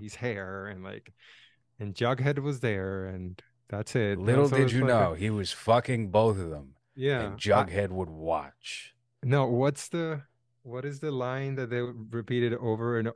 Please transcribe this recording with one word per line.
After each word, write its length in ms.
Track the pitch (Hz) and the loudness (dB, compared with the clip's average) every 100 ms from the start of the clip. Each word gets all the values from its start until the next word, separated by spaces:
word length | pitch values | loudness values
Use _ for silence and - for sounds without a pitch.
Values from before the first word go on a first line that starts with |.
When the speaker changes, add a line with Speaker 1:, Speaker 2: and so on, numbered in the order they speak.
Speaker 1:
his 160 | 104 - | -14 -6
hair 500 | 123 101 95 98 98 | -4 -4 -6 -8 -10
and, 160 | 92 | -10
like, 300 | 95 104 - - - - - _ _ - | -12 -14 -16 -20 -20 -20 -20 _ _ -12
and 160 | 104 | -8
Jughead 460 | 95 117 127 135 143 | 0 0 2 0 0
was 200 | 143 135 | -2 -2
there, 460 | 120 98 95 98 95 | -2 0 -2 -4 -6
and 340 | 92 92 92 - _ - | -8 -10 -12 -20 _ -10
that's 260 | 104 110 | -8 -2
it. 240 | 131 104 98 | 0 2 2
Speaker 2:
Little 300 | 101 131 143 | 4 4 6
Speaker 1:
So 80 | 135 | 6
Speaker 2:
did 80 | |
Speaker 1:
it's 80 | 127 | 4
Speaker 2:
you 60 | 120 | 4
Speaker 1:
like 80 | 131 | 4
a 20 | |
Speaker 2:
know, 220 | 117 92 | 4 4
he 160 | 85 104 | 2 -2
was 220 | 107 92 | -2 -4
fucking 580 | - - 117 120 123 104 | -2 4 4 4 -2 2
both 280 | 101 113 98 | 4 6 4
of 120 | 85 | -2
them. 240 | 76 67 - _ - | -8 -12 -20 _ -4
Speaker 1:
Yeah, 260 | 135 131 | -2 0
Speaker 2:
And 120 | 107 | -2
Speaker 1:
I 20 | 101 | -2
Speaker 2:
Jughead 540 | 101 101 - 92 98 | 4 4 4 0 0
would 200 | 92 85 | -2 -6
watch. 840 | 78 80 80 - - - - - _ _ _ | -6 -2 -2 -4 -14 -14 -14 -16 _ _ _
Speaker 1:
No, 240 | 123 143 131 | 0 2 2
what's 420 | 120 139 143 - | 2 2 0 -6
the, 340 | 170 165 151 - _ _ _ | -6 -4 -6 -10 _ _ _
what 220 | 123 123 | -14 -10
is 160 | 139 139 | -10 -6
the 100 | 156 | -4
line 420 | 135 123 131 139 | -4 -2 -4 -4
that 160 | 135 123 | -6 -4
they 100 | 120 | -2
repeated 720 | 120 117 110 117 107 123 120 | -4 -6 -8 -6 -2 0 2
over 440 | 117 120 110 117 117 | 0 0 0 0 0
and, 100 | 113 | 0